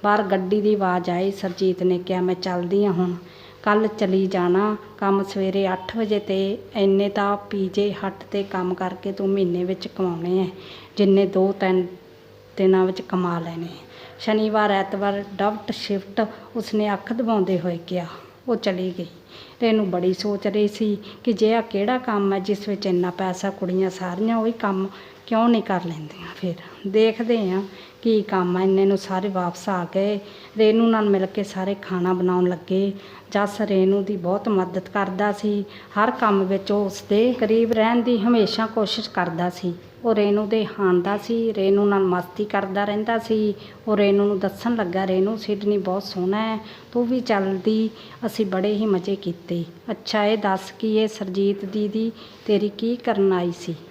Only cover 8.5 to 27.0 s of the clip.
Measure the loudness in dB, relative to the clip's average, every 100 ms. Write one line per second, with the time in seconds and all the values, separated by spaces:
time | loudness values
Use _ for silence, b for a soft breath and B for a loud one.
8.5 | -4 -4 -2 -4 -6 -8 -4 0 2 2
9.5 | 0 -2 -4 -6 -4 -2 -2 0 0 0
10.5 | -4 B B B 0 4 6 4 2 2
11.5 | 2 0 0 -2 -8 -20 -20 -20 -20 -18
12.5 | 0 4 6 4 0 -4 -2 0 -2 -6
13.5 | -8 -10 -12 -18 B B B -2 0 2
14.5 | 2 2 2 0 -2 -2 -2 -6 -2 -2
15.5 | -2 -8 -8 -4 -4 -4 -4 -4 B B
16.5 | -10 -4 0 0 -2 -4 -4 0 2 2
17.5 | 0 -2 -6 -6 -6 -6 B B B -4
18.5 | -2 -2 -2 -4 -6 -10 -14 -20 B B
19.5 | B 2 2 2 0 0 0 -2 -2 -2
20.5 | 2 0 0 -2 -2 B B -2 2 4
21.5 | 2 0 -2 0 0 0 0 0 0 -2
22.5 | -4 -4 -4 0 0 0 -2 -4 -2 -4
23.5 | -4 -2 0 0 -2 -6 -2 0 2 0
24.5 | -2 -2 -2 -4 B B B -2 2 4
25.5 | 4 2 -2 -2 -8 -12 -14 -16 -8 -6
26.5 | -6 B B -2 4